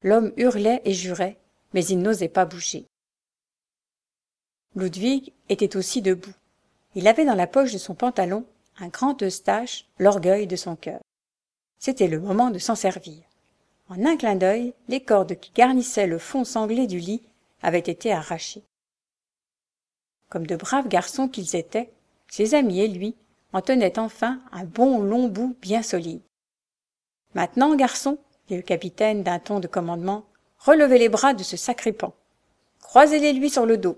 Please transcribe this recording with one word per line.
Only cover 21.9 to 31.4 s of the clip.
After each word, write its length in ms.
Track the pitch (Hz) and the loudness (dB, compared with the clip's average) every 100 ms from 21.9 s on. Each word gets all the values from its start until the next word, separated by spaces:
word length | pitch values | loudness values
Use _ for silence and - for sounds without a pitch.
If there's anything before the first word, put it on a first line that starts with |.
| _ _ _ _ | _ _ _ _
ses 280 | - 220 294 | -2 2 2
amis 240 | 254 180 | 2 2
et 80 | 220 | -2
lui 280 | 180 202 - _ _ _ | -2 -8 -10 _ _ _
en 100 | 190 | -6
tenaient 380 | 190 262 190 180 | 0 2 2 0
enfin 420 | 220 - 226 254 - | -6 -4 -4 -4 -12
un 120 | 175 | -14
bon 400 | 180 170 262 247 | -10 2 4 4
long 240 | 202 233 247 | 2 0 0
bout 280 | 190 254 247 | -2 -6 -6
bien 220 | 180 220 | -2 -2
solide. « 400 | 220 185 165 165 _ _ _ _ _ _ _ _ _ _ _ 185 | 0 -4 -4 -12 _ _ _ _ _ _ _ _ _ _ _ -4
Maintenant, 400 | 175 - 277 294 | -2 2 2 4
garçon, » 420 | 254 - 277 294 _ _ _ | 2 0 -4 -4 _ _ _
dit 80 | 180 | -10
le 80 | |
capitaine 580 | 180 175 185 - 214 208 | -2 -4 -4 0 0 0
d'un 160 | 175 175 | -2 -4
ton 220 | - 202 | -4 -6
de 80 | 175 | -4
commandement, « 580 | - 170 170 180 208 - _ _ _ | -4 -4 -4 -4 -6 -8 _ _ _
relevez 400 | - 311 285 247 | 6 6 8 8
les 120 | 233 | 6
bras 260 | 214 269 | 4 2
de 80 | 240 | 2